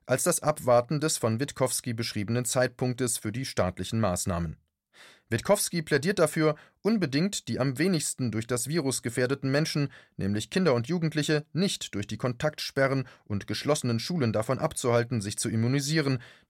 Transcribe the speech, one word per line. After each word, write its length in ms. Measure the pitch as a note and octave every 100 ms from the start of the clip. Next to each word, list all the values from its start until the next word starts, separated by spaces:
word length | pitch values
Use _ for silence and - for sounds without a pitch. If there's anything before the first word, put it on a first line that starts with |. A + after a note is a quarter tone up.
als 200 | - B2+
das 180 | F3+ E3
Abwarten 580 | D3 D3+ A2+ A#2+ A#2+ D3+
des 160 | D#3 -
von 240 | A#2 A2+
Witkowski 540 | C#3+ - C3 - B2+
beschriebenen 500 | A2+ A#2 G#2+ G2+ A#2+
Zeitpunktes 720 | B2 C3 B2 - B2+ A#2+ B2+ -
für 160 | G#2+
die 140 | A2+ C3
staatlichen 540 | - F#2 F#2 F#2 A2+
Maßnahmen. 580 | G#2 F2 - E2+ E2 - _ _ _ - - - _
Witkowski 540 | A2+ - G3+ - F3
plädiert 380 | D#3 D3 E3 G3+
dafür, 340 | D#3 E3 D#3 D3+ - _
unbedingt 680 | G3 A3+ D#3 C#3 F#3+ - -
die 100 | G#2+
am 200 | C3+ B2+
wenigsten 520 | F3+ E3+ - - B2
durch 160 | G#2 A2+
das 220 | B2 C3
Virus 340 | E3 C3+ -
gefährdeten 480 | A#2+ A#2+ B2+ C#3 C3+
Menschen, 380 | C#3 D#3 D3+ C#3+ - - -
nämlich 340 | G2 G#2 -
Kinder 240 | F#3 F3
und 120 | A#2+ A#2+
Jugendliche, 580 | F3 D#3+ D3+ D3 D3+ -
nicht 440 | D3 G3 - - G2+
durch 100 | G2+
die 100 | A2
Kontaktsperren 920 | B2 A#2+ D3+ - - - C3+ C3+ B2 -
und 240 | - G2+ -
geschlossenen 500 | A2 C#3 D3+ B2 A#2
Schulen 340 | - F3 A#2+
davon 280 | G#2 A2 C3
abzuhalten, 600 | D3+ - B2+ A#2 A#2+ B2
sich 160 | G2+ -
zu 120 | A#2
immunisieren, 720 | A2+ A#2 C#3+ C#3 D#3+ C#3 B2 - -